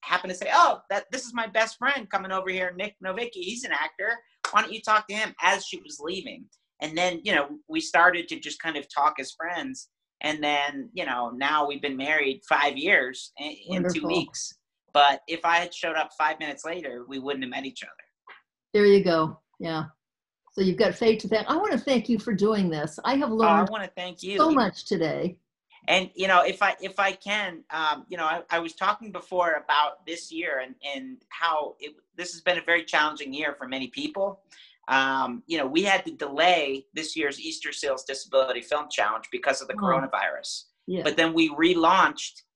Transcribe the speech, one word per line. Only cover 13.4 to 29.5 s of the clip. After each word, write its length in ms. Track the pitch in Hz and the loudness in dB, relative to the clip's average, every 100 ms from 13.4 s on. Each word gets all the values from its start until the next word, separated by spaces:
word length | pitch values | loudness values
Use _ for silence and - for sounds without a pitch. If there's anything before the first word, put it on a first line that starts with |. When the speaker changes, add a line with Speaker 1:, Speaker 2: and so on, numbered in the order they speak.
| 151 | -14
Speaker 1:
in 320 | 147 - 185 | -14 -6 -2
two 180 | 180 165 | -2 -2
Speaker 2:
Wonderful. 80 | 165 | 0
Speaker 1:
weeks. 420 | 170 160 - - - _ _ _ | -2 -2 -8 -12 -14 _ _ _
But 280 | 143 143 135 - | 4 6 4 -4
if 160 | 165 170 | -4 2
I 120 | 170 | 2
had 160 | 175 | 0
showed 220 | - 170 160 | -6 -4 -2
up 140 | 151 - | -4 -2
five 220 | 156 160 | -2 -2
minutes 260 | 156 139 156 | -8 -8 -8
later, 400 | 175 151 123 123 | -8 -8 -12 -12
we 120 | 135 | -10
wouldn't 240 | 131 139 | -6 -6
have 80 | 127 | -6
met 140 | 123 135 | -8 -10
each 180 | 123 | -12
other. 520 | - - - _ _ - _ _ _ | -16 -18 -20 _ _ -20 _ _ _
Speaker 2:
There 120 | 208 208 | 4 8
you 160 | 202 | 8
go. 360 | 185 165 160 156 _ _ | 6 2 2 -2 _ _
Yeah. 260 | 165 160 156 _ _ _ _ _ _ | -6 -6 -6 _ _ _ _ _ _
So 80 | - | 0
you've 160 | 190 185 | 0 4
got 180 | 208 185 | 2 4
fate 240 | 233 220 | 2 2
to 80 | - | 2
thank. 200 | 220 214 | -2 0
I 80 | 311 | 0
wanna 220 | 415 277 | 0 -2
thank 320 | - 254 - | 2 0 2
you 80 | 226 | 0
for 160 | - | 0
doing 340 | 196 202 214 185 | 2 2 4 2
this. 280 | 156 156 - - | 0 -4 -4 0
I 100 | 277 | 0
have 140 | 277 | 0
Speaker 1:
Oh, 40 | 220 | 4
I 180 | 196 165 | 6 6
Speaker 2:
learned 80 | 185 | 4
Speaker 1:
wanna 220 | 220 196 - | -2 -8 -10
thank 280 | 180 175 | -10 -10
you. 160 | 185 202 | -6 2
Speaker 2:
so 100 | 311 | 4
much 360 | 294 214 - - | 6 2 -2 -4
today. 520 | 190 160 143 160 175 _ _ _ _ - | 0 0 0 -4 -6 _ _ _ _ 0
Speaker 1:
And, 220 | 180 185 - | 2 2 -4
you 120 | 190 | 4
know, 160 | 185 | 6
if 180 | 165 190 | 4 2
I, 140 | 202 - | 0 0
if 200 | 190 190 | -8 -2
I 120 | 196 | -2
can, 500 | - - 208 196 165 - | -2 -4 -4 -4 -8 -10
um, 340 | 156 156 143 - | -4 -2 -2 -6
you 80 | 175 | -4
know, 80 | 160 | -2
I, 180 | 170 170 | -2 -2
I 80 | 170 | -2
was 140 | 165 | -4
talking 380 | - 185 208 220 | -4 -2 -2 -6
before 420 | 185 - 185 170 | -14 -6 0 2